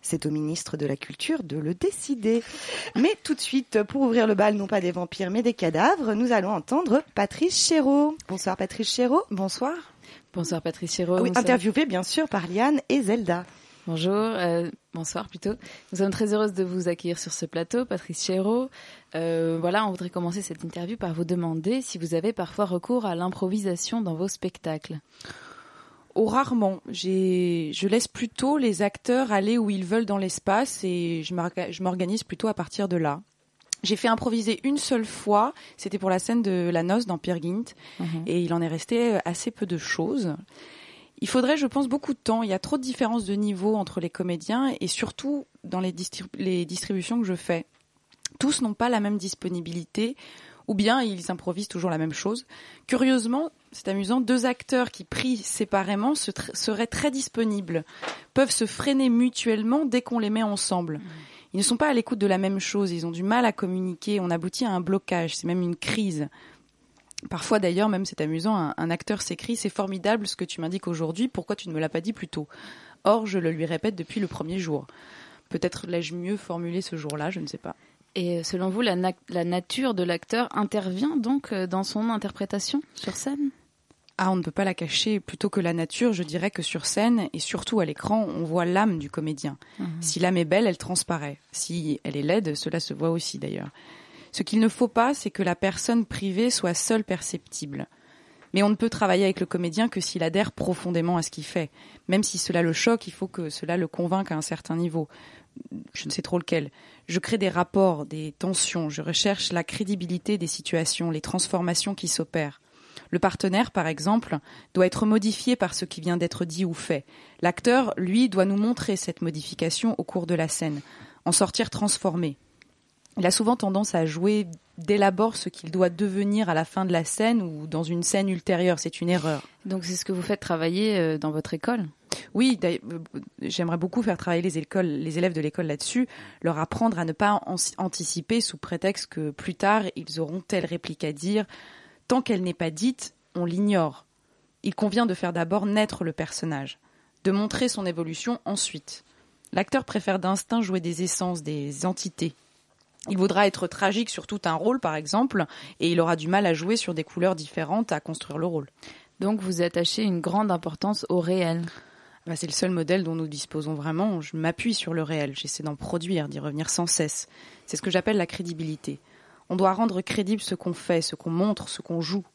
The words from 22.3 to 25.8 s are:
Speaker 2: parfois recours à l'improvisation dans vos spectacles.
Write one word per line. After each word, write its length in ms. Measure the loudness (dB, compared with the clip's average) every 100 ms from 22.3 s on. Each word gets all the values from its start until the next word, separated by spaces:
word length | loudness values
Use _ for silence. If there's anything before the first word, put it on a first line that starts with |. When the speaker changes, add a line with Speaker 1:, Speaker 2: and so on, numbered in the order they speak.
Speaker 2:
parfois 320 | -2 -6 -2 0
recours 400 | 0 0 -2 0
à 80 |
l'improvisation 880 | -2 -2 -2 -2 0 -2 -2 -4 -2
dans 120 | -2
vos 140 | -2 -4
spectacles. 680 | -4 -6 -6 -6 -6 -6 -12 _ -20 -16 -16 -18 -20 -20 -20